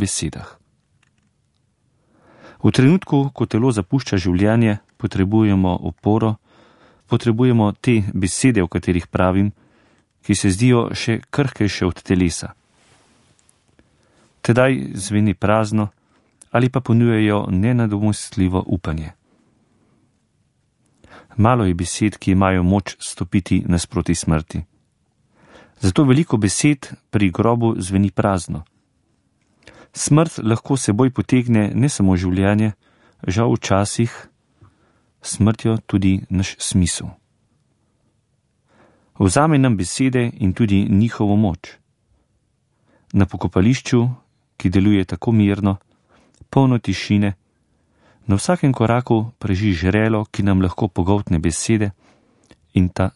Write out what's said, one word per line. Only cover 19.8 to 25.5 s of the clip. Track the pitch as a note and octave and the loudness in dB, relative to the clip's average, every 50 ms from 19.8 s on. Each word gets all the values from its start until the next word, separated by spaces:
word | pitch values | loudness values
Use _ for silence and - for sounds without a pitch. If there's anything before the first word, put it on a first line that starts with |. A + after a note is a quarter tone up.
| _ _ _ _ _ _ _ _ _ _ _ _ _ _ _ _ _ _ _ _ _ _ _ _ _ _ - - - _ - | _ _ _ _ _ _ _ _ _ _ _ _ _ _ _ _ _ _ _ _ _ _ _ _ _ _ -20 -20 -20 _ -2
Malo | A2 G2+ A#2 B2+ A#2+ G#2 | 2 2 4 4 2 2
je | F#2 F2 | 0 0
besed, | E2+ F2 - - - A2 G#2 - | -2 -4 -6 -4 -2 -2 -2 -2
ki | - - G2 | -2 -2 0
imajo | F#2 F#2+ G2 F#2+ F#2 F2+ F2+ | 2 2 4 2 2 2 2
moč | F#2 G2 G2+ - - - - | 2 2 0 -2 -4 -12 -14
stopiti | - - - - F#2+ - - G2 - - F#2+ F#2 - | -14 -14 -10 -10 -8 -4 -4 -4 0 0 -2 0 0
nasproti | E2+ F2 E2+ - - - F2 E2 - E2 | 0 -2 -2 -2 -4 -6 -4 -2 -2 -4
smrti. | - - E2 D#2 D2+ D2+ - - E2+ D#2+ - _ _ _ _ _ _ _ _ _ _ _ _ _ _ _ _ | -2 -2 -2 -2 -2 -4 -6 -10 -12 -12 -12 _ _ _ _ _ _ _ _ _ _ _ _ _ _ _ _